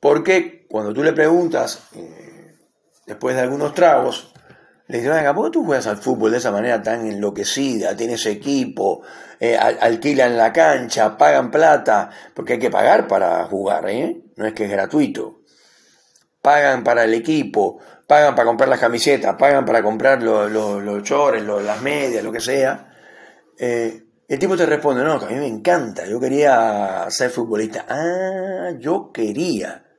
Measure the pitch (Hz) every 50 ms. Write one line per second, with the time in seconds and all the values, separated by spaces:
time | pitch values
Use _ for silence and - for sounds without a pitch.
0 | - 147 147 151 151 180 185 185 175 - - - _ _ - 110 107 104 110 117
1 | 147 156 - 156 156 156 165 175 180 165 151 135 113 - - - - _ - -
2 | 87 80 78 - - - - - - - _ _ _ _ _ _ _ _ _ _
3 | _ - 104 101 - 127 127 131 127 127 135 143 135 147 143 - 175 170 151 131
4 | 127 131 113 - - - _ - _ _ - _ _ _ _ _ _ _ 107 117
5 | 117 131 156 160 156 139 143 175 247 330 330 339 269 175 143 131 - 110 104 104
6 | - 127 131 - 110 110 113 123 123 123 101 101 107 123 120 110 104 113 110 120
7 | 113 110 107 101 104 104 101 101 101 - - - 139 139 123 110 98 90 101 101
8 | 117 113 120 113 - 113 104 104 104 139 143 139 127 110 - - 95 98 92 -
9 | - - - - - - - _ - 117 117 - - 110 117 - - 117 117 113
10 | - 147 147 135 131 123 120 117 113 113 110 - 165 156 147 131 123 117 - -
11 | 110 107 110 - 143 151 147 135 127 120 - 151 160 160 151 143 - - 113 104
12 | 92 - - - - - _ - - - 123 117 113 120 98 95 101 123 175 226
13 | - - 101 95 95 87 85 85 85 85 98 95 98 95 101 78 82 92 101 117
14 | 139 - 339 - - - _ - 101 110 110 - 110 101 101 98 98 95 - 151
15 | 147 117 92 - - - - _ _ _ _ _ _ _ _ _ _ _ _ _
16 | _ _ _ _ _ _ _ _ _ 135 143 147 147 139 135 127 113 117 120 117
17 | 117 113 113 113 113 156 160 156 135 104 - 107 101 95 - - - - - _
18 | _ _ 143 151 151 147 131 127 120 113 117 110 135 131 127 123 - 117 120 117
19 | - 151 143 131 - - 98 - 143 139 143 139 131 107 123 117 101 104 107 110
20 | 117 131 135 127 120 113 110 107 104 104 107 110 107 104 101 101 101 104 101 101
21 | 101 - 139 143 147 143 131 113 107 104 104 101 104 104 107 110 120 139 147 147
22 | 139 131 120 107 104 113 107 113 110 117 135 139 135 131 139 - - - _ -
23 | - - - - - - - _ _ _ _ _ 127 123 120 117 117 113 110 -
24 | _ _ _ _ _ _ - 139 170 190 190 170 175 - 151 147 - 147 135 123
25 | 131 156 160 131 - 92 110 131 147 135 113 107 - 175 175 170 135 113 95 87
26 | 85 92 107 120 127 131 131 143 147 147 131 117 113 113 107 104 101 98 95 95
27 | 87 - - - 135 127 127 - 123 117 110 104 110 110 - - - - - 139
28 | 156 170 175 185 190 190 190 190 185 196 190 185 180 180 170 131 117 143 175 196
29 | - - _ - 113 107 107 127 170 185 151 104 90 - - - _ _ _